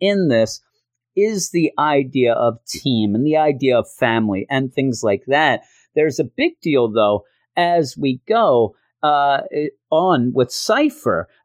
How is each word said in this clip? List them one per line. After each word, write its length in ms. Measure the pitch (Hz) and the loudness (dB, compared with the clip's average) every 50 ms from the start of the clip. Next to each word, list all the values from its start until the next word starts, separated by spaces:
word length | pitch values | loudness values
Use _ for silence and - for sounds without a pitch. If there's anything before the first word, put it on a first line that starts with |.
in 260 | 180 196 202 196 185 156 | -2 0 0 0 2 2
this 320 | 123 113 113 107 - - _ _ _ _ _ _ _ _ _ _ _ | 2 2 0 0 -4 -8 _ _ _ _ _ _ _ _ _ _ _
is 360 | 180 202 220 220 196 175 - | -2 0 0 0 -4 -6 -4
the 200 | - 170 160 156 - - | -2 0 0 0 0 -2
idea 540 | 147 151 147 143 139 131 - 135 123 117 113 | 0 0 2 0 0 0 0 0 0 2 2
of 260 | - 120 120 113 120 _ | 2 0 -2 -2 -4 _
team 500 | - - - - 143 127 113 107 104 101 | -16 -14 -8 -4 -2 0 0 0 0 0
and 100 | 113 135 | 0 0
the 120 | 151 151 156 | 0 0 2
idea 420 | 156 151 147 127 139 131 123 117 | 2 0 0 0 0 0 0 0
of 100 | 107 - | 0 -4
family 560 | - - - 117 113 113 113 104 98 92 107 - | -4 -2 -2 0 0 0 0 -2 -2 -4 -4 -4
and 240 | 135 131 135 131 - | -4 -4 -4 -4 -4
things 280 | - 135 135 120 110 | -4 -2 -2 -2 -2
like 220 | - 110 101 98 - - | -2 -2 -2 -2 -2 0
that. 340 | 135 147 156 147 123 - - _ _ _ _ _ _ | 0 2 2 2 0 -2 -4 _ _ _ _ _ _
There's 240 | 156 151 160 127 - | 0 0 0 0 -2
a 60 | 151 | -4
big 340 | 117 - - 277 339 320 _ | -6 -4 -4 -4 -4 -4 _
deal, 300 | - 170 147 131 120 113 | -4 0 0 2 0 0
though, 320 | 104 110 107 104 104 101 - _ _ _ _ _ _ | 0 2 2 2 2 0 -4 _ _ _ _ _ _
as 400 | - 175 175 175 170 160 131 - - | -2 0 2 2 0 0 -2 -4 -4
we 220 | 147 139 127 127 _ - | -4 -4 -4 -4 _ -2
go, 480 | 214 233 226 180 135 120 113 104 - _ _ _ _ _ | 0 2 2 4 4 2 2 0 -2 _ _ _ _ _
uh, 400 | - 151 147 143 143 143 139 - - - - 151 151 147 - _ _ _ | -2 0 0 2 2 0 0 -2 -4 -6 -6 -6 -6 -6 -8 _ _ _
on 420 | 156 156 175 185 175 135 120 123 123 | 0 0 2 2 2 2 0 0 0
with 180 | 135 123 - | 0 0 -2
Cypher. 760 | - - - - 214 254 302 302 - - - 123 95 82 85 - _ _ - | -2 -6 -2 -2 0 2 0 0 -2 -4 -4 -2 -2 -2 -4 -8 _ _ -8